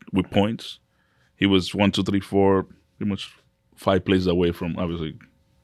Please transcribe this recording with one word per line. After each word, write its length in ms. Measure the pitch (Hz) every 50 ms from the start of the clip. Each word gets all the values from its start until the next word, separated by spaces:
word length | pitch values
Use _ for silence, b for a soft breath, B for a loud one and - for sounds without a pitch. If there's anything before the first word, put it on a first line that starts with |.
| - -
with 180 | - 95 90 -
points. 480 | - 104 98 107 - - - - - - _ _ _ _ _ _ _ _ _ _ _
He 120 | - 92
was 280 | 101 98 95 85 - -
one, 160 | 95 101 98
two, 100 | - 104
three, 180 | 95 104 101 98
four, 440 | - - 95 98 98 98 98 95 90 - - _ _ _ _ -
pretty 100 | - 104
much 240 | 98 - - - - _ _ _ _ _ _ _ _
five 300 | - - 101 95 92 92
places 220 | - 95 95 90
away 260 | 90 87 90 87 85
from, 240 | 85 - 95 85 78 -
obviously, 380 | 90 85 85 85 80 76 76 - - - _ _ _ _ _ _